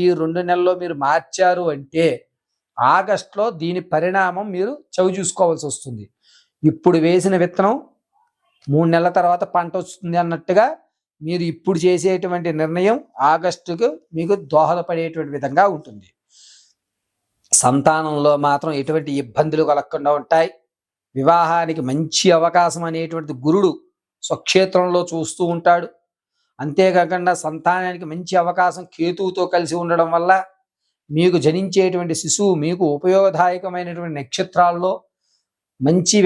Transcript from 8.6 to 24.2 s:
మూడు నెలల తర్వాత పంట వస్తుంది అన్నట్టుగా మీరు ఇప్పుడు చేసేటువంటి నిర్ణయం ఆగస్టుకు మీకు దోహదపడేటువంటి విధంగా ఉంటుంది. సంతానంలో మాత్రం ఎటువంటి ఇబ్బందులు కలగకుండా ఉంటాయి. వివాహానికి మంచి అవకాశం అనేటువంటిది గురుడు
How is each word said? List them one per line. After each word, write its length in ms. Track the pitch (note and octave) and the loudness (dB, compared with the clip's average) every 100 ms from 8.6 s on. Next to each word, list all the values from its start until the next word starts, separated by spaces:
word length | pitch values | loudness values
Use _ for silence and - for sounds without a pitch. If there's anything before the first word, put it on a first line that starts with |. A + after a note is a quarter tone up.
| - | -2
మూడు 220 | C#3+ E3 | 2 2
నెలల 200 | E3 F3 F3+ | 2 2 2
తర్వాత 260 | F3 F3 - | 2 0 -2
పంట 180 | F3+ E3+ F#3 | -2 -2 -6
వస్తుంది 400 | F3+ - F3 E3+ | -8 -10 -6 -2
అన్నట్టుగా 440 | E3+ E3 E3 F3+ B3 D#4+ _ _ _ _ | -2 -4 0 2 2 0 _ _ _ _
మీరు 240 | D3+ F3 E3+ | -6 -4 -4
ఇప్పుడు 260 | - - F3+ | -4 -2 0
చేసేటువంటి 640 | F3+ F3+ F3+ F#3 F3+ F3 E3+ D#3 | 2 2 0 -2 -2 -4 -4 -2
నిర్ణయం 360 | D#3 E3+ F#3+ B3 - - C#3+ | -2 0 0 0 -4 -2 0
ఆగస్టుకు 580 | D#3+ F3 E3 - E3+ A#3 D#4 _ | 2 0 -6 -8 -4 -4 -4 _
మీకు 200 | D#3+ E3 G3+ D3 | -6 -2 -2 0
దోహదపడేటువంటి 800 | D3 D#3 F3 F3 E3+ E3 D#3+ D3 C#3+ | 2 2 0 -4 -6 -6 -6 -8 -6
విధంగా 280 | C3 C#3+ G3+ | -2 2 2
ఉంటుంది. 340 | D#3+ D3 G#2+ F#2 _ _ _ - - _ _ _ _ _ _ _ _ _ | 0 -10 -20 -20 _ _ _ -20 -20 _ _ _ _ _ _ _ _ _
సంతానంలో 800 | - B2+ C3+ C#3 D#3 D#3 D3+ D3 D3 C#3+ | 0 2 2 2 2 0 0 2 2 2
మాత్రం 260 | C#3+ D#3+ C#3+ | 0 -2 -4
ఎటువంటి 300 | C3+ D#3 D3+ C#3 | -2 -4 -2 -6
ఇబ్బందులు 420 | B2+ - D#3 D3+ D3+ | -4 -2 0 2 2
కలగకుండా 420 | C#3+ - D#3 C#3+ D3 | 0 -2 -4 -2 -2
ఉంటాయి. 320 | C3 D#3+ E3+ - _ _ _ _ _ | 2 2 2 -4 _ _ _ _ _
వివాహానికి 680 | C3 C3+ E3+ E3 E3+ E3 D#3 B2+ | -2 2 4 4 0 -2 -4 -4
మంచి 360 | C#3 D#3+ - F#3+ E3 | -4 -4 0 4 4
అవకాశం 440 | E3+ F3 E3+ D#3+ | 4 2 0 -2
అనేటువంటిది 520 | E3+ D#3+ E3 D#3+ D3+ C3 | -6 -6 -6 -8 -10 -6
గురుడు 260 | C#3 F#3 F#3 - _ _ _ _ | 0 2 2 -2 _ _ _ _